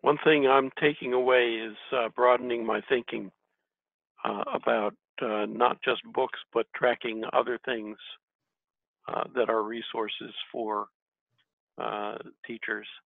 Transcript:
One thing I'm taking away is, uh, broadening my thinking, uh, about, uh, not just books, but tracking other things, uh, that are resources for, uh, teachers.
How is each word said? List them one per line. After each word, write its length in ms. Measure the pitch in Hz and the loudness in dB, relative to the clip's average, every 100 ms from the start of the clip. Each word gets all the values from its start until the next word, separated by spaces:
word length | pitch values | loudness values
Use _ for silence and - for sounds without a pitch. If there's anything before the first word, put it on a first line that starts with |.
One 180 | - 147 | 2 4
thing 240 | - 156 135 | 6 6 8
I'm 220 | 131 135 - | 6 4 0
taking 320 | 151 147 127 | 0 0 -2
away 420 | 123 127 127 120 | 0 4 6 4
is, 220 | 113 113 107 - | 0 -6 -12 -6
uh, 160 | 131 113 | -2 -2
broadening 580 | - 123 123 123 120 113 | 4 4 4 2 -4 0
my 140 | 107 - | -2 0
thinking, 420 | 131 117 113 98 _ _ _ _ _ _ _ _ _ | 0 0 -8 -10 _ _ _ _ _ _ _ _ _
uh, 200 | 113 104 - | -4 -4 -4
about, 420 | 262 - 117 104 - _ - | -4 0 0 0 -6 _ -8
uh, 260 | 123 107 104 | -4 -2 -4
not 340 | 110 123 - | 2 2 2
just 200 | - 117 113 | -2 -4 -4
books, 280 | 117 131 - - | -2 -2 -4 -6
but 140 | 117 113 | -4 -4
tracking 500 | - 131 117 120 110 110 | 0 0 0 -4 -6 -2
other 260 | 139 120 117 | 0 0 -4
things, 380 | - 120 107 104 - - _ _ _ _ _ _ _ _ - | -4 -6 -8 -14 -18 -20 _ _ _ _ _ _ _ _ -8
uh, 180 | - - | -6 -4
that 140 | 127 113 | -2 0
are 140 | 113 | 0
resources 720 | 107 117 113 120 107 - 110 110 - | -2 -6 -8 -6 -6 -8 -12 -14 -14
for, 380 | 127 110 104 104 _ _ _ _ _ _ _ _ - | -10 -6 -4 -6 _ _ _ _ _ _ _ _ -10
uh, 400 | 113 107 104 110 - _ | -8 -6 -6 -8 -14 _
teachers. 440 | - 113 - 107 107 - | -14 -12 -6 -6 -8 -20